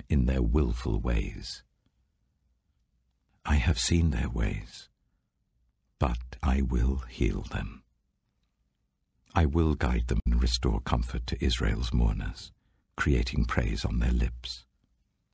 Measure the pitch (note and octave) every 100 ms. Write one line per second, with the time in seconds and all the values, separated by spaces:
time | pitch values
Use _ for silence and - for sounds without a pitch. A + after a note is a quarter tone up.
0 | - D2 B1 C2 A#1 D2 B1+ A#1+ A#1+ A1
1 | A#1+ A#1 - G1+ - - - _ _ _
2 | _ _ _ _ _ _ _ _ _ _
3 | _ _ _ _ - D2 - - - E2+
4 | E2 C2 B1+ A1+ G#1+ G1+ G1+ - - _
5 | _ _ _ _ _ _ _ _ _ -
6 | C2+ A#1+ - - C2 C2+ C2 B1+ B1+ C2
7 | - - A#1 - - - - - _ _
8 | _ _ _ _ _ _ _ _ _ _
9 | _ _ _ F#2 D2+ D#2+ D#2+ D2 C2+ A#1
10 | A1+ A1 - A#1 A#1 - B1+ G#1 - B1
11 | A#1+ A#1 A#1 - C2+ A#1+ A1+ A1 A#1+ A#1+
12 | A1 G1+ G1+ - - _ _ _ _ -
13 | D#2 B1 A#1 - A#1 - A1+ A1 - A1+
14 | A#1+ B1 B1 - - - - _ _ _
15 | _ _ _